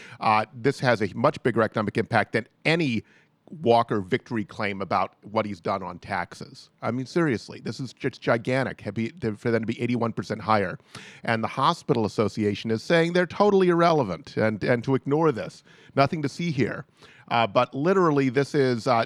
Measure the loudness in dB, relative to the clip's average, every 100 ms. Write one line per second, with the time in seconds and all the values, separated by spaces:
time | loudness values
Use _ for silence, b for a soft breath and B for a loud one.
0 | B B 2 2 0 -2 -2 0 2 2
1 | 0 0 -2 0 -2 2 0 0 -2 -2
2 | 0 0 2 -2 -4 _ 0 0 0 -2
3 | b b b _ -20 -4 2 4 4 -2
4 | -2 -4 -2 -6 -6 -4 -4 -4 -2 0
5 | 0 _ -6 -2 -2 -4 -4 -4 -6 -12
6 | -8 -6 -6 -12 -18 -20 -20 -10 -6 -6
7 | -4 -2 0 -2 -6 -14 -10 -10 -10 -6
8 | -8 -4 0 0 0 -2 -2 -6 -8 -6
9 | -6 -4 -8 -4 -2 -2 -2 -4 -4 -2
10 | -4 -4 -6 -6 0 0 0 -6 B B
11 | B B -4 -2 -2 0 0 0 0 0
12 | 0 0 -2 0 -2 -2 -4 -4 0 2
13 | 2 0 0 2 4 4 4 4 4 4
14 | 0 -6 -6 0 0 0 0 0 2 -2
15 | 0 2 2 0 -6 -12 B B B 2
16 | 2 2 -6 -4 -4 0 -2 -4 -14 B
17 | B B B 2 2 2 0 0 2 4
18 | 4 4 2 2 0 2 2 2 2 2